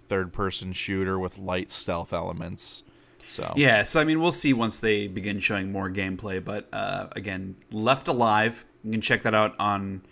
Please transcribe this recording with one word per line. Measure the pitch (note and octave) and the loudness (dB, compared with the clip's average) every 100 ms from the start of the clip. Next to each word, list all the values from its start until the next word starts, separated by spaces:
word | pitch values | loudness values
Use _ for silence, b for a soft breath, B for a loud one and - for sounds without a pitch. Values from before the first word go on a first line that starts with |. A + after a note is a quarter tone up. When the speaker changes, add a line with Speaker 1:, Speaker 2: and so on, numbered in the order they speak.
| - | -4
Speaker 1:
third-person | G2 F2+ - G2 - F#2 | -2 -2 -2 -2 -4 -6
shooter | F#2 - F#2+ F#2+ F#2+ | -6 -4 -2 0 -2
with | F#2 G2 | -4 -6
light | F#2+ F#2 - | -4 -4 -2
stealth | - - F2 E2+ | -4 -2 -4 -4
elements. | F2 F2 E2+ E2+ F#2+ - - b b b b - | -4 -4 -6 -8 -8 -10 -10 b b b b -14
So | - - C#3 | -8 -2 4
Speaker 2:
Yeah, | C#3 A2 | 6 6
so, | G2+ D#3+ | 4 2
I | |
mean, | D#3 D#3+ | 4 4
we'll | E3+ | 2
see | - D3+ | 2 2
once | B2 A2+ - | 2 2 0
they | A2+ G#2 G2+ | 2 2 0
begin | F#2 G2 G2+ | -4 -4 -2
showing | - G2+ F#2+ | 0 0 -2
more | G2 G2 | -4 -4
gameplay, | F#2+ F#2+ F#2 G#2+ F#2 | -2 -2 -4 -4 -6
but, | F#2 G#2 - | -4 -8 -6
uh, | G2+ G2+ F#2+ G2 | -6 -4 -4 -6
again, | - G2 F#2+ F#2+ F#2 _ | -8 -6 -6 -8 -12 _
Left | G#2+ A2 C#3 - | 0 2 2 2
Alive, | B2+ A2+ G#2+ A2 A#2 - _ | 2 6 6 4 0 -12 _
you | A2 | -4
can | A2 | -2
check | - A#2+ | 2 0
that | A#2 | 4
out | A2 G#2+ - | 4 2 2
on | G#2 G2+ G2 F#2+ b | 0 0 -2 -8 b